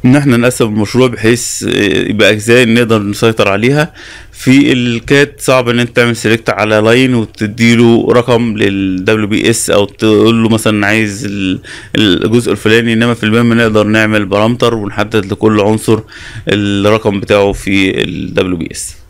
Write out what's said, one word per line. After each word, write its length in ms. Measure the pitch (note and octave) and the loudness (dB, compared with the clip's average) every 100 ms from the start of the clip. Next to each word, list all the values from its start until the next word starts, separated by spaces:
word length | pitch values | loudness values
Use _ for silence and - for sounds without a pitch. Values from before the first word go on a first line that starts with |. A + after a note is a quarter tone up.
ان 100 | B2+ | 4
احنا 220 | C#3+ C#3+ A#2+ | 2 2 2
نقسم 280 | A#2+ - | 0 0
المشروع 420 | A#2 G#2+ G2+ A#2+ B2+ | -2 0 -2 0 0
بحيث، 560 | G#2+ A2 A#2+ - - | 0 0 0 -4 -6
آه، 460 | G2+ G2 G2+ F#2+ - | -4 0 0 0 -2
يبقى 220 | G#2 G2+ | 0 2
اجزاء 360 | G#2+ G#2+ A#2 A#2 | 2 2 2 4
نقدر 340 | A#2 A#2 A2+ | 2 2 0
نسيطر 460 | G2+ G2+ A#2 A2 G2 | -2 -2 -2 0 0
عليها. 460 | G2 A#2+ C#3+ D#3 - - - - | 0 0 0 -2 -8 -20 -20 -20
في 420 | - C3+ C3+ C3 | -6 2 4 4
الكات 680 | C3 A#2+ A#2 - C#3 C#3+ - | 0 -2 -4 0 0 0 -2
صعب 280 | - C3 A#2+ | -2 0 0
ان 100 | A#2+ | -2
انت 160 | A#2+ | -2
تعمل 200 | - A#2+ | 0 0
select 340 | A2+ A2 A2+ - | 0 0 0 -2
على 260 | G2 G#2+ | -2 0
لاين 400 | G#2+ G#2+ A#2+ C3 | 2 4 2 2
وتديله 920 | A#2+ G#2+ - G#2+ A#2 A#2 A#2 A#2+ A#2 G#2 | 0 -4 -6 -8 0 2 4 4 4 2
رقم 460 | A#2 A#2 A#2 A#2 G#2 | 0 2 0 0 -2
لل 480 | G#2 G2 F#2+ F#2 | -2 -2 -2 -2
W 500 | F#2 A2 G#2 G#2+ G#2+ | -2 -2 0 0 0
S 140 | A#2 - | -2 0
او 160 | G2+ | 0
تقول 580 | G2+ - A2 G#2+ A2 A#2 | -2 -2 2 4 4 2
له 60 | A2+ | 2
مثلًا 380 | A2 A2 G#2+ G2+ | 0 0 0 0
عايز 380 | A2 G#2 G2+ | -2 -2 -6
ال-، 340 | A2 G2+ F#2+ F#2 - - - | -8 -4 -4 -4 -8 -20 -8
الجزء 560 | - G#2+ F2 - A#2 A#2+ | 0 0 0 0 0 0
الفلاني، 420 | G#2 G#2+ A2+ A#2 | -2 2 2 2
انما 200 | A2+ A#2+ | 0 0
في 100 | A#2 | 0
البيم 300 | G#2+ A2+ A#2 | 0 2 2
نقدر 300 | A#2 A#2 G#2+ | 2 2 2
نعمل 420 | G#2 A2 G#2+ G#2+ | 2 0 0 0
parameter 500 | G2 G2+ A2 A#2+ A#2+ | 0 0 0 0 0
ونحدد 560 | A2+ G2+ G#2+ G#2 A2 F#2+ | -2 -6 -6 -2 -2 -4
لكل 280 | G2+ A2 G#2 | -2 0 2
عنصر 400 | G2+ A2 - A2 - - - A2 - | 2 0 0 -2 -2 -20 -18 -10 -4
الرقم 720 | G#2 G2+ G2+ G2+ A2 G#2+ G2 | -2 0 0 2 2 0 -4
بتاعه 320 | - G#2 G2+ | 0 2 2
في 520 | F#2+ - G2 F#2+ - | -2 -2 0 0 0
ال 300 | - - - - F#2 F2 - | -4 -6 -6 -4 -4 -4 -8
W 60 | - | -10
S. 40 | - - | -14 -16